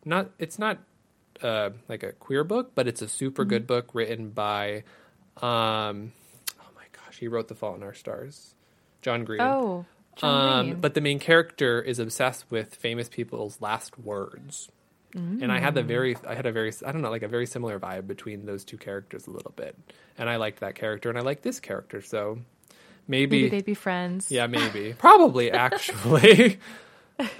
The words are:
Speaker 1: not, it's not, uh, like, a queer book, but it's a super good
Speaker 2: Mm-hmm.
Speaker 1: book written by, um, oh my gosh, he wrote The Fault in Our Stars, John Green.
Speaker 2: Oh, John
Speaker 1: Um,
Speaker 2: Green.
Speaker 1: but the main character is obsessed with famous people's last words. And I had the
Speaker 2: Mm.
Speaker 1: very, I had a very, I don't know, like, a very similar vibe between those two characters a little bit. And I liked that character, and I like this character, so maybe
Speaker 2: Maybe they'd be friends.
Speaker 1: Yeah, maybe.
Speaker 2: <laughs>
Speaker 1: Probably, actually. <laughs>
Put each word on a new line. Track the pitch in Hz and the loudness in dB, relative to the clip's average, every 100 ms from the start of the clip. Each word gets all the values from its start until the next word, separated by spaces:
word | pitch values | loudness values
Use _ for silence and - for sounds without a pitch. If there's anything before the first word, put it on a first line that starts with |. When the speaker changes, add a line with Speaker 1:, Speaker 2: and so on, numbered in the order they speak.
Speaker 1:
not, | 151 175 190 - | -4 -2 -2 -8
it's | 160 - | -12 -6
not, | 214 196 - _ _ _ _ - | -6 -6 -12 _ _ _ _ -8
uh, | 123 110 104 110 - | -4 -2 -2 -6 -14
like, | - | -10
a | 98 | -10
queer | - - 139 | -14 -4 -2
book, | 160 220 254 | 0 -2 -2
but | - 127 | -2 -2
it's | - | -2
a | 107 | -8
super | - 135 131 | -6 -6 -2
good | 101 110 | 0 0
Speaker 2:
Mm-hmm. | 120 | 0
Speaker 1:
book | 123 123 | -2 -2
written | 117 110 113 110 | -4 -4 -4 -10
by, | 107 104 104 101 104 - - - _ _ - | -6 -4 -2 -4 -8 -12 -20 -20 _ _ -8
um, | 123 117 113 110 107 104 110 - - - - - | -2 0 0 -2 -4 -6 -12 -18 -20 -16 -16 -16
oh | - | -20
my | - - | -20 -20
gosh, | - - - | -20 -20 -12
he | 117 | -6
wrote | 117 110 | -6 -6
The | |
Fault | 110 107 92 | -10 -10 -10
in | |
Our | 101 | -14
Stars, | - - 110 135 147 - _ _ _ _ _ | -14 -12 -12 -14 -18 -20 _ _ _ _ _
John | - 117 | -4 -4
Green. | 113 110 | -4 -2
Speaker 2:
Oh, | 247 269 233 180 175 _ _ - | 0 0 -2 -4 -10 _ _ -4
John | 151 139 135 131 | 0 4 4 2
Speaker 1:
Um, | 127 | 0
Speaker 2:
Green. | 175 | 0
Speaker 1:
but | 165 | 0
the | 151 | 0
main | 147 143 | 0 -2
character | - 165 165 - 131 120 | 4 4 4 0 0 0
is | 131 120 | -2 -4
obsessed | 113 - 127 127 - | -4 -2 -2 -2 -6
with | 113 104 | -6 -6
famous | - 117 117 120 | -8 -6 -6 -8
people's | - 117 117 107 - | -8 -8 -8 -10 -8
last | 104 110 - - | -6 -6 -8 -16
words. | 107 101 98 - 139 - - _ _ _ _ | -10 -8 -8 -14 -18 -18 -18 _ _ _ _
And | 180 170 214 254 | -10 -6 -4 -2
I | 127 | 0
had | 135 | 0
the | 143 | -2
Speaker 2:
Mm. | 117 | -2
Speaker 1:
very, | 117 127 117 - | -2 -2 -4 -8
I | |
had | 117 | -6
a | 127 | -4
very, | 113 110 110 | -4 -4 -6
I | - | -8
don't | 139 | -6
know, | 120 | -6
like, | 113 | -6
a | 107 | -6
very | 120 120 | -4 -4
similar | 127 117 101 | -6 -8 -8
vibe | 90 95 95 | -8 -10 -10
between | 98 - 104 | -12 -12 -12
those | 104 101 - | -10 -12 -12
two | 107 | -16
characters | - 98 98 - - | -10 -12 -12 -16 -14
a | |
little | - - - | -16 -14 -12
bit. | - - - - - - | -14 -14 -20 -20 -20 -8
And | 117 | -4
I | 117 | -2
liked | 110 101 | -4 -6
that | 101 | -10
character, | 98 113 104 117 | -8 -8 -6 -6
and | 117 | -4
I | |
like | 127 143 | -4 -4
this | 240 254 | -6 -8
character, | - 98 - 101 | -10 -10 -10 -16
so | - 107 104 113 117 _ _ - - - - | -8 -6 -6 -8 -14 _ _ -20 -20 -20 -4
maybe | 135 139 214 | 0 2 4
Speaker 2:
Maybe | 196 | 2
they'd | 202 | 0
be | 196 | -4
friends. | 208 - 180 180 185 - | -4 -4 -4 -4 -6 -4
Speaker 1:
Yeah, | 127 120 | -2 0
maybe. | 120 110 101 104 | 0 -2 -4 -8
Speaker 2:
<laughs> | 120 | 6
Speaker 1:
Probably, | - 415 320 127 120 | 10 12 10 6 2
actually. | 120 127 - - 107 110 151 196 202 240 - - - - - - - | 2 2 0 -4 -4 4 10 12 12 10 6 -8 -20 -20 -20 -20 -8
<laughs> | 254 - | -6 -6